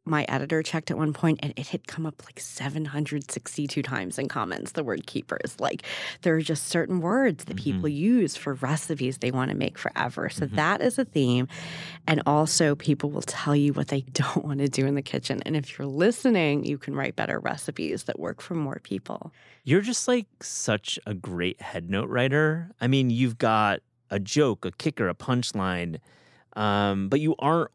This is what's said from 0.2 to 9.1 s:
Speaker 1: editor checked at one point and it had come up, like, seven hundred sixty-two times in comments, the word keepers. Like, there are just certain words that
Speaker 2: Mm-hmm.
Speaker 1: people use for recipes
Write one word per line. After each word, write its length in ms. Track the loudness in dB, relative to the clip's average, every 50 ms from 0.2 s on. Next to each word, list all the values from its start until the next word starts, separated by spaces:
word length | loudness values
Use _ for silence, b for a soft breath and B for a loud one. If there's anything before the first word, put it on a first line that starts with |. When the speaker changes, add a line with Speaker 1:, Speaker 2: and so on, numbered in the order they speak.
| 2 0
Speaker 1:
editor 360 | 0 -2 0 0 0 0 0
checked 260 | 0 -2 -4 -2 -2
at 80 | -2 0
one 140 | 0 0 0
point 260 | 2 4 4 4 2 0
and 100 | -4 -6
it 120 | -6 -6 -6
had 180 | -6 -8 -8
come 180 | -8 -8 -6 -6
up, 200 | -6 -8 -10 -16
like, 160 | -20 -16 -14
seven 460 | -14 -14 -10 -6 -6 -4 -4 -4 -4
hundred 440 | -4 -2 -2 -2 -2 -2 -4 -4 -6
sixty-two 520 | -8 -8 -8 -8 -6 -4 -4 -2 -2 -4 -2
times 340 | -2 -4 -4 -4 -4 -4 -4
in 80 | -6
comments, 460 | -4 -4 -4 -4 -4 -4 -6 -6 -6 -6
the 100 | -4 -2
word 240 | -2 -2 -4 -4
keepers. 540 | -6 -6 -8 -4 -4 -6 -6 -4 -8 -4 -4
Like, 240 | -2 -2 -2 -4 B B B B B B B B 0
there 120 | 2 2
are 60 | 2 2
just 240 | 0 -2 -2 -2
certain 340 | 0 0 0 2 2 0 0
words 440 | 0 2 2 4 4 4 2 0 -4
that 100 | -8 -8
Speaker 2:
Mm-hmm. 80 | -4 -2
Speaker 1:
people 240 | -2 0 0 0 -2
use 460 | 0 2 2 4 4 4 4 2 0
for 200 | -4 -4 -6 -4
recipes 640 | -2 -2 0 0 -2 0 -4 -4 -2 -2 -2